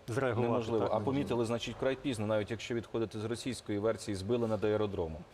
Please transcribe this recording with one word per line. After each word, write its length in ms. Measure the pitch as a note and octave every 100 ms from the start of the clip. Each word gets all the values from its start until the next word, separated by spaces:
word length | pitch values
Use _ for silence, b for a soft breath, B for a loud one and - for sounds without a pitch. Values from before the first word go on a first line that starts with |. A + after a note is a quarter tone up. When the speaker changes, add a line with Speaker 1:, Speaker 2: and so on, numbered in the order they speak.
| -
Speaker 1:
Зреагувати, 440 | A2 C3 A2 A#2+
Speaker 2:
неможливо. 280 | A2+ A2 A2
Speaker 1:
так, 100 | A#2+
Speaker 2:
А 20 |
Speaker 1:
неможливо. 180 | G#2+ G#2
Speaker 2:
помітили, 340 | C#3 C3+ A#2+ A2+
значить, 300 | A#2 - A2+
вкрай 200 | C3 C3
пізно, 320 | D3 G#2+ G#2+
навіть 240 | G#2+ G#2
якщо 240 | A2 - A#2
відходити 440 | - A#2 A2 G#2+
з 40 | A2
російської 540 | A#2 C3+ A2 - G2+
версії, 360 | A2 A2 - F#2+
збили 320 | G2 A#2+ A2+
над 160 | G#2+
аеродромом. 580 | G#2+ G#2+ G#2 F#2+ E2 D#2 -